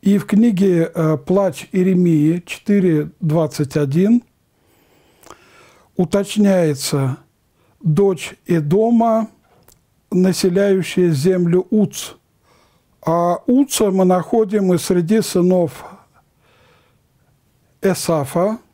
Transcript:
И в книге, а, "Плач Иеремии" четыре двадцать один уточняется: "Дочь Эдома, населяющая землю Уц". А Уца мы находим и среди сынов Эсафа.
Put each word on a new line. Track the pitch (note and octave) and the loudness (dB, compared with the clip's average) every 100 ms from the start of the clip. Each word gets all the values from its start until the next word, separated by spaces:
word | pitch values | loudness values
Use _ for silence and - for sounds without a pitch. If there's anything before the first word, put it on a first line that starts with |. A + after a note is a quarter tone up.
И | G3 G3+ | 2 0
в | - | 0
книге, | G3+ A#3+ F#3 G3 E3+ | 2 2 2 2 2
а, | E3 - D#3+ D3+ | -2 -2 -2 -2
"Плач | - F#3+ F#3+ - - | 0 0 0 -4 -6
Иеремии" | F#3 F3+ F3+ F3 D#3+ D3 F3 | -2 0 2 2 2 2 -2
четыре | - - - G3+ F#3 D#3 D3+ - | -6 -12 -2 0 2 0 -4 -6
двадцать | E3 D#3+ D#3 - C#3+ D#3 | -2 -2 -2 -4 -4 -2
один | D3 D3+ G3 A#3+ _ _ _ _ _ _ _ _ _ _ - - _ _ _ _ _ - | -2 0 2 2 _ _ _ _ _ _ _ _ _ _ -20 -20 _ _ _ _ _ -6
уточняется: | F3 G3+ G3 G#3+ G3+ F#3+ E3 C#3 - D3 C3+ C#3 _ _ _ _ _ _ | -2 -2 -2 0 2 4 2 -2 -4 -2 -2 -6 _ _ _ _ _ _
"Дочь | E3+ D3+ G3+ F#3 - - | -2 2 2 0 -8 -16
Эдома, | - E3+ D3 F#3+ A3 A#3 A#3 A3 A3 _ _ _ _ _ _ _ _ | -4 -2 0 0 2 2 2 0 -2 _ _ _ _ _ _ _ _
населяющая | F3+ F#3 F3+ F#3+ F3+ G3+ F#3+ E3 - F3+ | 0 0 2 -2 0 0 0 -2 0 0
землю | D3 D#3+ F#3 F3 F3+ - | 2 0 0 2 0 0
Уц". | G#3+ G3+ - - - _ _ _ _ _ _ _ _ - | 0 0 -4 -14 -18 _ _ _ _ _ _ _ _ -4
А | E3+ F3 E3+ - | 0 0 -2 0
Уца | B3 C#4+ - G#3+ | 0 0 0 0
мы | F#3+ F#3 | 2 2
находим | F3+ E3 A#3 G#3+ G#3 F#3+ | 2 0 -2 0 0 0
и | F3 | 0
среди | - F3+ E3 A3 | 0 -2 0 0
сынов | - F#3 F3+ F#3 E3 - - - _ _ _ _ _ _ _ _ _ _ _ _ _ _ _ _ _ _ | 0 0 2 2 0 -6 -20 -20 _ _ _ _ _ _ _ _ _ _ _ _ _ _ _ _ _ _
Эсафа. | G3 F3+ - D#3+ C3+ E3+ F#3+ A3+ _ | -4 -4 -2 -2 -2 -2 -2 -4 _